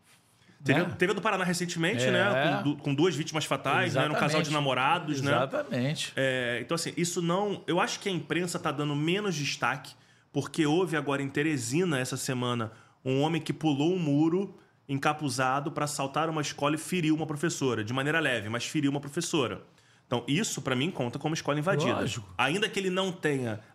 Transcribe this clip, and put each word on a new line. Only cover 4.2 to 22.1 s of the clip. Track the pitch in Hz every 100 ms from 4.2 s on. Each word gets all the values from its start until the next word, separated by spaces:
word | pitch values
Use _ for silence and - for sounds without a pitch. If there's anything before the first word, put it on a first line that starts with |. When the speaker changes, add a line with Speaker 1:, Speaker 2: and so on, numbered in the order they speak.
| 147 170
Speaker 1:
de | 156
Speaker 2:
Exatamente. |
Speaker 1:
namorados, | 151 139 127 139 175 151 139
né? | 143
Speaker 2:
Exatamente. | 147 135 294 285 135 135 156 - 127
Speaker 1:
É, | 135 127 120 120
então, | 107
assim, | 165 131 -
isso | 170 180
não, | 170 185 208 185
eu | - 170
acho | 208 -
que | 202
a |
imprensa | 170 143 160 175 170
tá | 160
dando | 139 147 143
menos | 160 196 208 147
destaque, | 143 - 120 139 - - - _ _
porque | 143 - 170 147
houve | 170 175 156
agora | 139 135
em | 139
Teresina, | 147 156 139 113 156 185 131
essa | 127 131
semana, | - 123 123 120 107 - - _
um | 131 135
homem | 156 165
que | 156
pulou | - 156 139 156
um | 185
muro | 147 143 160 180 196 - - _ -
encapuzado | 139 151 151 147 120 131 139 143
pra | 143
assaltar | 143 - 135 151 160
uma | 156
escola | 143 - 143
e | 151
feriu | - 180 156
uma | 156 151
professora, | 147 170 - 135 107
de | 104
maneira | 135 143 160
leve, | 143 117 104
mas | 117 -
feriu | 156 139
uma | 143
professora. | 143 175 165 165 113 90 - - _ _ -
Então, | 120 135
isso, | 156 220 -
pra | 135
mim, | 127 160
conta | - 120 139
como | 151
escola | 160 - 147
invadida. | 165 147 139 110
Speaker 2:
Lógico. | 98